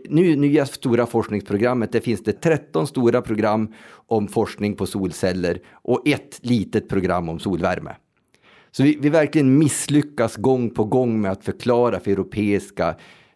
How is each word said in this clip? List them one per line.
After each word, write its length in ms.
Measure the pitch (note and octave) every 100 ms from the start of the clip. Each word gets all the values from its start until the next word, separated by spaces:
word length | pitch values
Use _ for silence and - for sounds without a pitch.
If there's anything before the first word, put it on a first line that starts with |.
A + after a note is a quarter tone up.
| -
nu, 260 | D#3 F3 C#3+
nya 300 | C#3+ D3 C3+
stora 400 | - C3 A2+ A#2
forskningsprogrammet, 840 | A#2 G#2 G#2 - G2+ B2 B2 G#2+
där 80 | A2+
finns 240 | B2 G#2
det 80 | G#2+
tretton 560 | - E3 C#3+ - D#3+ D3
stora 340 | C3 A#2 B2
program 520 | - G#2+ G#2+ A2 A2 - -
om 360 | - _ A2 G2+
forskning 480 | A#2 G2+ - G#2 G2
på 100 | F#2
solceller 760 | G#2 F#2 - F#2+ F2+ F2 - -
och 360 | _ - B2 D3
ett 320 | C#3 - -
litet 480 | - A#2 F2+ A2 -
program 400 | G2 F2+ F2 E2+
om 100 | E2
solvärme. 560 | G#2 E2 F2+ F2+ D2+ - _ _ _ _ _ _ _
Så 120 | -
vi, 140 | C#3 D3
vi 80 | C#3+
verkligen 480 | D#3 D3 D#3+ C3+ C#3
misslyckas 800 | D3+ - - D3 D3 - A2+ G#2
gång 340 | C3 B2+ A#2
på 140 | -
gång 380 | G#2+ B2+ B2 A2
med 100 | G2
att 120 | G2
förklara 560 | - - B2 A#2+ A#2+ F2+
för 120 | G2+
europeiska 840 | G2 F#2 G#2 G#2 G2 - - E2+ D#2+ - - _